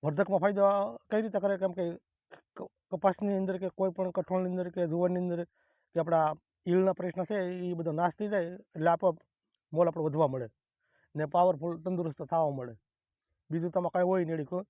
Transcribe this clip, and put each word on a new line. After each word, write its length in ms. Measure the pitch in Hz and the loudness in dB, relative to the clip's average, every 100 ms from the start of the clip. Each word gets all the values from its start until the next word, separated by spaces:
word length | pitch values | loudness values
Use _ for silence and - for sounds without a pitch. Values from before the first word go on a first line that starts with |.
વર્ધકમાં 360 | 143 147 196 196 | -2 0 2 2
ફાયદો 240 | 190 202 | 2 4
આ 340 | 196 202 202 233 _ | 4 4 0 -6 _
કઈ 120 | 214 | -2
રીતે 180 | 220 196 | 0 -2
કરે? 180 | 196 196 | 0 0
કેમ 160 | 185 | -2
કે 100 | 180 175 170 _ _ _ - _ - | -2 -4 -6 _ _ _ -20 _ -16
ક-, 160 | 185 _ _ | -16 _ _
કપાસની 460 | 185 196 185 202 196 | 0 0 2 -2 0
અંદર 200 | 190 185 | 0 -2
કે 120 | 185 | -6
કોઈ 220 | - 190 | -2 -2
પણ 200 | 175 185 | 0 -4
કઠોળની 380 | 175 180 185 185 | -4 -2 -2 -2
અંદર 200 | 185 180 | -2 -4
કે 180 | 175 175 | -2 -2
જુવારની 320 | 165 180 180 | 2 0 0
અંદર 200 | 180 175 175 _ _ _ _ 170 | -2 -4 -6 _ _ _ _ -4
કે 40 | |
આપણા 280 | 160 165 156 156 _ _ - | 2 2 2 -2 _ _ 0
ઈયળના 280 | 180 190 | 2 4
પ્રશ્ન 300 | 185 180 170 | 2 -4 -4
છે 140 | 175 208 180 180 180 | -4 -2 -4 -4 -6
એ 40 | |
બધો 180 | 170 170 | -4 -4
નાશ 240 | 156 175 - | 0 0 0
થઈ 80 | 214 | -2
જાય 220 | 202 170 180 - - | -2 -2 -8 -16 -2
એટલે 140 | 160 | 2
આપોઆપ 280 | 170 190 160 _ _ _ _ _ | 4 2 0 _ _ _ _ _
મોલ 140 | 156 170 | 2 2
આપણો 160 | 165 | 2
વધવા 240 | 156 147 156 | -2 2 2
મળે 200 | 131 117 _ _ _ _ _ _ 147 | 0 -6 _ _ _ _ _ _ -4
ને 100 | 156 | 0
પાવરફુલ 480 | 175 180 156 165 170 | 4 4 4 -2 -6
તંદુરસ્ત 400 | 165 185 165 139 | -4 -2 -4 -6
થવા 280 | 147 165 156 | -2 0 0
મળે. 220 | 139 123 110 _ _ _ _ _ _ _ | -2 -8 -14 _ _ _ _ _ _ _
બીજું 220 | 160 170 | -4 -2
તો 80 | 175 | -2
આમાં 140 | 175 | -2
કાંઈ 120 | 180 180 | 0 2
હોય 200 | 190 165 | 2 0
નહીં 80 | |
એડી 120 | 160 143 | -4 -4
કોઈ. 200 | 180 202 | -6 -8